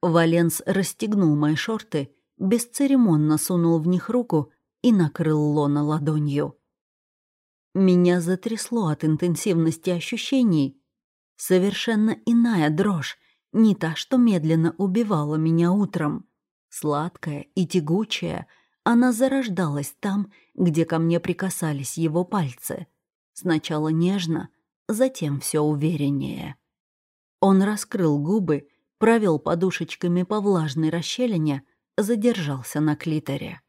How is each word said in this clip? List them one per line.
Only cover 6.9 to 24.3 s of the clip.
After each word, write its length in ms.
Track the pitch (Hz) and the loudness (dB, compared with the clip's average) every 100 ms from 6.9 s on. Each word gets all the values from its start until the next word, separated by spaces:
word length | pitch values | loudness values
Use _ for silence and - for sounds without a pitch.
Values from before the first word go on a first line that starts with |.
| _ _ _ _ _ _ _ _ | _ _ _ _ _ _ _ _
Меня 480 | - 190 180 175 180 | 2 4 6 4 2
затрясло 680 | 165 185 233 220 - 233 180 | 0 -4 -4 -6 -6 -2 -2
от 160 | 151 | -2
интенсивности 880 | 156 156 180 160 - 165 160 160 - | -2 0 0 -2 0 2 0 0 -4
ощущений. 920 | 175 - 233 - 269 240 160 139 - _ _ _ _ _ _ | -4 -4 -8 -2 2 2 2 0 -4 _ _ _ _ _ _
Совершенно 840 | - 185 190 196 - 220 220 - - | 0 2 2 -2 -2 0 0 0 0
иная 420 | 233 233 208 151 | 2 2 2 0
дрожь, 480 | 156 208 180 135 - _ _ _ | 2 0 0 -6 -12 _ _ _
не 240 | - 220 196 | 2 4 4
та, 180 | 160 | -2
что 220 | 160 - 262 | -6 -2 2
медленно 580 | 240 190 156 165 165 - | 4 2 2 2 2 0
убивала 600 | 202 185 220 175 147 156 | -2 0 0 0 0 0
меня 340 | 160 165 170 | 2 2 4
утром. 580 | 196 202 - 151 151 - _ _ _ _ | 2 0 -2 -4 -4 -12 _ _ _ _
Сладкая 800 | - 151 147 165 - - 143 - | -8 -4 -2 -4 -8 -10 -10 -8
и 100 | - | -4
тягучая, 840 | 170 185 147 175 220 - 170 160 - _ _ _ - | 0 0 0 -2 -2 -6 -6 -8 -12 _ _ _ 0
она 240 | 233 254 | 4 2
зарождалась 840 | 220 262 269 240 180 170 143 135 - | 2 0 0 -2 -2 -2 -2 -6 -8
там, 320 | 208 196 196 _ _ | -4 -4 -6 _ _
где 300 | - 175 156 | -2 0 2
ко 160 | 165 160 | 0 0
мне 180 | 165 170 | 0 0
прикасались 800 | 170 175 190 - 160 143 135 - | -2 -6 -6 -4 -6 -6 -8 -4
его 260 | 165 160 | -2 -2
пальцы. 640 | 180 208 147 123 - - 170 _ _ _ _ | -2 -2 -4 -6 -12 -12 -12 _ _ _ _
Сначала 560 | - 185 156 - 156 156 | -10 -2 -2 -2 -4 -2
нежно, 640 | 160 170 196 170 | 0 0 0 -4